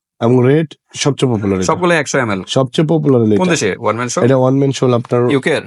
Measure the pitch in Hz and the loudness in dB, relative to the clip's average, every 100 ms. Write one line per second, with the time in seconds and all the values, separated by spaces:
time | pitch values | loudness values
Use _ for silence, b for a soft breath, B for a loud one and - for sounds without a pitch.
0 | _ - 117 127 123 151 165 - _ - | _ -4 0 2 4 2 0 -8 _ -6
1 | 147 131 135 107 101 95 92 165 180 165 | -4 -2 -2 -2 -2 -2 -2 -2 0 0
2 | 139 143 117 95 87 - 127 - 156 160 | 0 -2 -2 -4 -2 -2 0 0 0 0
3 | 147 127 110 101 92 156 104 87 113 110 | 2 2 4 2 2 0 -2 -4 -4 -4
4 | 123 - 120 131 127 135 139 - 131 120 | -4 0 2 2 2 2 0 0 0 0
5 | - 123 123 135 165 127 | 0 -2 0 0 0 -2